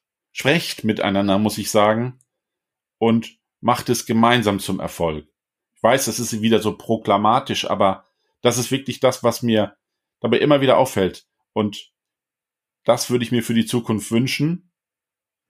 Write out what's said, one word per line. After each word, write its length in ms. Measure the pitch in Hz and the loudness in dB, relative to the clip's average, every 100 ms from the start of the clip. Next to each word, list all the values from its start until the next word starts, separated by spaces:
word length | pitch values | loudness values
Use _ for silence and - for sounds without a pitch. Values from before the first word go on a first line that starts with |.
| _ _ _ | _ _ _
sprecht 540 | - 135 165 - - | -4 0 0 -2 -4
miteinander, 540 | 107 - 101 98 101 98 | -2 -2 0 0 0 0
muss 200 | 107 110 | 0 -2
ich 140 | 98 | -2
sagen, 480 | 107 104 113 123 - _ _ _ _ _ _ _ _ | 2 4 2 -4 -8 _ _ _ _ _ _ _ _
und 380 | 113 113 - - _ _ | 0 2 -2 -14 _ _
macht 280 | 117 117 - | -2 -2 -2
es 180 | 117 - | -4 0
gemeinsam 540 | 113 117 120 104 98 | 2 2 2 2 -2
zum 180 | - 95 | -4 -6
Erfolg. 480 | 85 - 82 76 - _ _ _ _ | -8 -4 -4 -4 -12 _ _ _ _
Ich 80 | _ | _
weiß, 220 | 117 135 | 2 2
das 160 | 117 113 | 0 -4
ist 200 | 113 110 | -6 -2
wieder 200 | 113 107 | 2 2
so 160 | 104 95 | 0 -4
proklamatisch, 920 | - 110 - 101 107 131 - 101 - | -4 -4 0 2 2 0 -2 -6 -4
aber 380 | 98 98 92 _ _ _ _ | 0 0 0 _ _ _ _
das 160 | 120 120 | 0 0
ist 120 | 117 | -2
wirklich 300 | 135 135 - | -6 -6 0
das, 240 | 131 - | 0 2
was 180 | 120 - | -2 -2
mir 340 | 120 107 98 - _ _ _ _ | 0 0 0 -6 _ _ _ _
dabei 180 | 226 - | -2 2
immer 220 | 147 139 | 4 4
wieder 180 | 135 - | 4 4
auffällt. 480 | 131 104 92 - _ _ _ | 2 0 -2 -4 _ _ _
Und 400 | 107 104 - - _ _ _ _ _ _ _ _ _ | -4 -4 -6 -18 _ _ _ _ _ _ _ _ _
das 260 | - 123 - | 0 0 0
würde 140 | 123 | -2
ich 80 | 117 | 0
mir 100 | 120 | -2
für 120 | 117 | 0
die 120 | 113 110 | 0 0
Zukunft 460 | 123 120 107 - | -2 -2 -4 0
wünschen. 580 | 117 131 - 151 180 - _ _ _ _ _ _ _ | 0 0 -2 -2 -4 -10 _ _ _ _ _ _ _